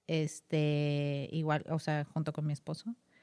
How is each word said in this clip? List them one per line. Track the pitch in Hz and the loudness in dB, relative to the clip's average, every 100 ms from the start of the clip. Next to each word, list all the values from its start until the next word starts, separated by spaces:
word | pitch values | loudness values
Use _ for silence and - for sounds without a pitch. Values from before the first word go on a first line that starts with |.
| - | -2
este, | 160 156 - - 156 151 147 147 143 143 139 - | 0 0 -4 -2 2 4 4 2 2 0 -2 -4
igual, | 165 156 151 - | -2 0 0 0
o | 160 | -2
sea, | - 151 | 0 0
junto | 147 160 151 | -2 -2 -2
con | 156 151 | -2 -2
mi | |
esposo, | 143 - 160 226 233 _ _ | -2 -6 -8 -8 -12 _ _